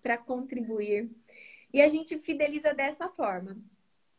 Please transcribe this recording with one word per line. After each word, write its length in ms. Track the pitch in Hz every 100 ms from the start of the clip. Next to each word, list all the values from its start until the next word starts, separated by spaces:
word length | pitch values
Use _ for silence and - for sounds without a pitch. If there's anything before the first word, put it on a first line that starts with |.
pra 160 | 247 233
contribuir. 920 | - 247 262 247 220 220 208 208 233 - _ - - - _
E 80 | 277
a 60 | 302
gente 280 | 311 320 311
fideliza 540 | 320 294 294 294 302
dessa 360 | 277 269 302 359
forma, 480 | - 220 185 185 196 - _ _ _ _